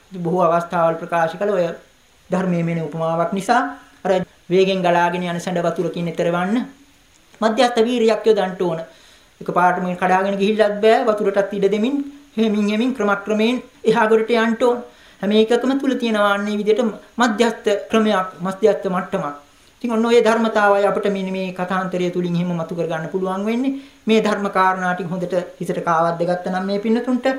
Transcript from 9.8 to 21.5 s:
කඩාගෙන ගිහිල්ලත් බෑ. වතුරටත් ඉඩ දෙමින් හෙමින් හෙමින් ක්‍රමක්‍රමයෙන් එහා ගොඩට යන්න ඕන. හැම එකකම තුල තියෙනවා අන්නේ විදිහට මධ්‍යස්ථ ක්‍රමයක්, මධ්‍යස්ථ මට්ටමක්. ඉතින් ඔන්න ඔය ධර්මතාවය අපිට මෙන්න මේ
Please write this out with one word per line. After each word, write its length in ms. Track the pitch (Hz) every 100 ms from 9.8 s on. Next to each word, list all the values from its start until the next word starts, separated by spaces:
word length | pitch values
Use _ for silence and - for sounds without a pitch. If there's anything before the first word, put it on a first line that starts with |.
| 180 175
කඩාගෙන 440 | 185 185 196 196
ගිහිල්ලත් 400 | 196 214 208 202
බෑ. 240 | 220 240
වතුරටත් 480 | 240 208 202 190 196
ඉඩ 160 | 202 196
දෙමින් 280 | 208 240 285 - - -
හෙමින් 380 | 220 220 208 208
හෙමින් 260 | 214 254
ක්‍රමක්‍රමයෙන් 680 | 240 202 196 - 214 226 254 - _
එහා 260 | 233 233 220
ගොඩට 240 | 220 220
යන්න 240 | 226 226 220
ඕන. 200 | 247 240 - - - -
හැම 120 | 196
එකකම 440 | 214 220 240 254 269
තුල 140 | 269
තියෙනවා 400 | 247 233 214 202
අන්නේ 220 | 202 208 208
විදිහට 280 | 208 214 226 - -
මධ්‍යස්ථ 580 | - 240 208 226 220 208 202
ක්‍රමයක්, 440 | - 220 214 196 202 -
මධ්‍යස්ථ 500 | 185 190 214 - 190
මට්ටමක්. 540 | 180 185 190 147 143 - _ _ _
ඉතින් 100 | 240
ඔන්න 140 | 226 214
ඔය 160 | 240
ධර්මතාවය 600 | 220 226 220 214 202 202 202
අපිට 240 | 190 202
මෙන්න 220 | 196 190
මේ 200 | 190 185